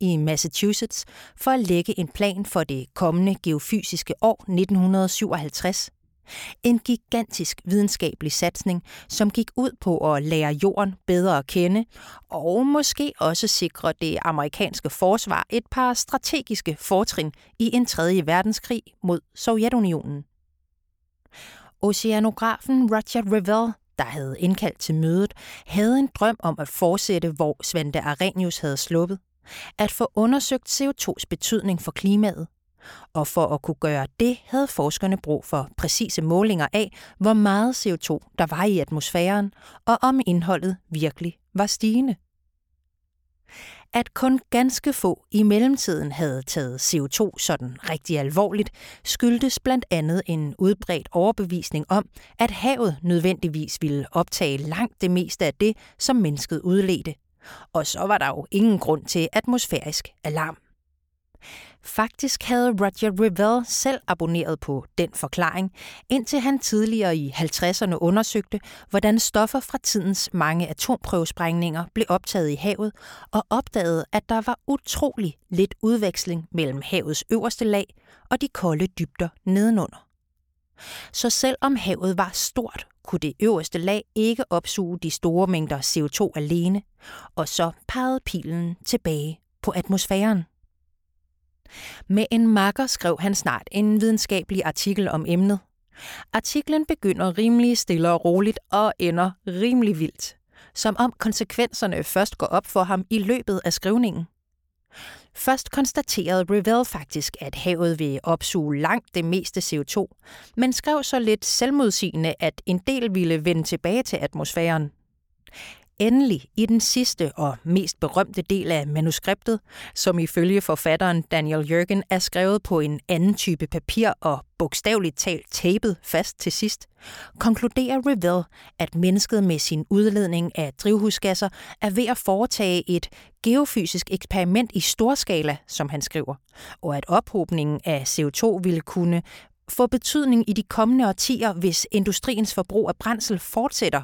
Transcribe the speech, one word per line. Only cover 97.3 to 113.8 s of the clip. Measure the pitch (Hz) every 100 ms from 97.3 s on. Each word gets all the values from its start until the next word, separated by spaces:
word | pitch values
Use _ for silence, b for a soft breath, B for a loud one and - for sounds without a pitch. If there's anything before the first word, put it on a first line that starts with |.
| 170
rimelig | 226 233 240 233
stille | - 165 170
og | 170
roligt | 170 185 208 - -
og | 202 214 -
ender | 175 170 185 - 202
rimelig | 180 233 247 214 160
vildt, | 160 - - - _ b b
som | - 220 208
om | 240 -
konsekvenserne | 220 - 214 - - - 196 160
først | 151 190 214 -
går | -
op | 175 -
for | 196
ham | 180 185 185
i | 220
løbet | 196 247 - 190
af | 170
skrivningen. | - 190 233 233 - 165 _ _ _ _ _ _ B B B B
Først | - - 262 -
konstaterede | - 139 - - - 165 185 175
Revelle | 208 190 233
faktisk, | 240 - 143 151 - -
at | 139
havet | - 180 170 170 156
vil | 147 135
opsuge | 170 165 - 180 147 143
langt | 160 233 -
det | 180
meste | 165 185 170 180
C | - 151
O |
to, | 139 208 - _ B B B -
men | 262
skrev | 247 294 302
så | - 254
lidt | 220 214
selvmodsigende, | - - 247 285 226 - 180 160 160 -
at | 160 - -
en | 180
del | 262 269 233
ville | 185 170 160
vende | 170 165
tilbage | 156 165